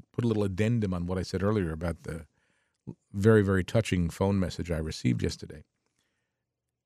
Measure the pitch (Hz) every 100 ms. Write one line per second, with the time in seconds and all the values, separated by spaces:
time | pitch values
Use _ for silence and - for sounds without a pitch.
0 | - - 117 104 101 90 107 120 101 90
1 | 87 92 87 92 101 110 82 78 85 82
2 | - 82 80 _ _ _ _ _ - -
3 | _ 98 107 110 98 95 87 117 - 92
4 | 82 - 98 98 85 - 85 80 78 -
5 | - - 85 - - 78 - _ _ _
6 | _ _ _ _ _ _ _ _